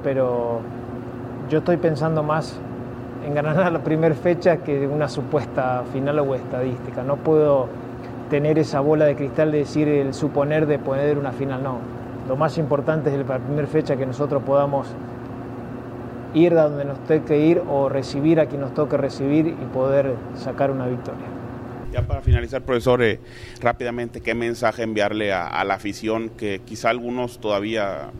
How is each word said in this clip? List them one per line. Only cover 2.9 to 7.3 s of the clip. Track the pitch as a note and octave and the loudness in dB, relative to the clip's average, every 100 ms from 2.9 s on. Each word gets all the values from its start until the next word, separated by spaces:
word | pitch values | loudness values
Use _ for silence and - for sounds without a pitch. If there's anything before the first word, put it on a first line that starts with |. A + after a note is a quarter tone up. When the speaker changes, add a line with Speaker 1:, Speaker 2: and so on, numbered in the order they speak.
| - - - D3+ | -10 -12 -8 -4
Speaker 1:
en | |
ganar | D3 D3+ E3 F#3 | 0 2 4 4
la | E3 | 2
primera | C3+ D#3 E3 | 2 4 4
fecha | C#3 F3+ E3+ F#3 D#3+ | 4 2 4 4 4
que | - C#3+ C#3 | 2 0 0
una | D3 D3 | 0 0
supuesta | - B2+ D3+ B2+ - B2+ B2 A#2+ | -2 -2 0 0 0 0 0 -2
final | C3 C#3 D3+ | -2 0 2
o | C#3 | 2
estadística. | C3 A#2+ B2+ B2+ A#2+ B2 A#2+ | 0 -2 -2 -2 -4 -6 -6
No | B2+ C#3+ | -2 0
puedo | D#3 | 4